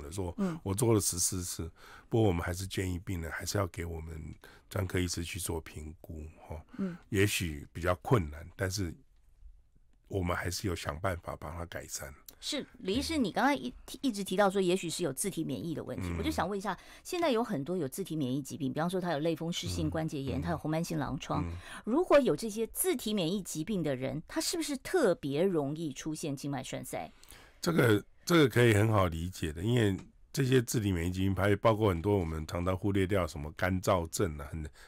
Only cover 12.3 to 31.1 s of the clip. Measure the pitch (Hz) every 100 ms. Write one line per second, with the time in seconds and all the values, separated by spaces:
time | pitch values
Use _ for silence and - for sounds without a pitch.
12.3 | - - 285 - - 185 226 277 320 208
13.3 | - 254 285 247 - - - 277 202 190
14.3 | 190 202 196 175 185 170 - 165 135 202
15.3 | 165 156 117 165 151 - 127 90 85 294
16.3 | 311 175 202 202 175 - - - 349 339
17.3 | 226 247 160 156 180 143 - 190 156 127
18.3 | 135 135 127 131 131 170 185 180 147 165
19.3 | 156 165 175 - 92 156 165 160 147 135
20.3 | - 165 160 151 160 170 160 127 131 -
21.3 | 151 85 87 - - - 269 370 294 240
22.3 | 151 226 208 220 - 370 277 214 208 160
23.3 | 202 170 156 160 202 151 127 127 139 -
24.3 | 320 320 349 294 277 - 370 226 170 143
25.3 | 139 196 170 139 151 165 131 156 156 156
26.3 | 131 143 139 - 131 127 98 82 - -
27.3 | - - - 175 165 123 104 - - -
28.3 | 170 135 117 120 101 110 107 92 80 87
29.3 | - 82 78 104 120 104 95 - - -
30.3 | - 131 131 120 123 101 90 85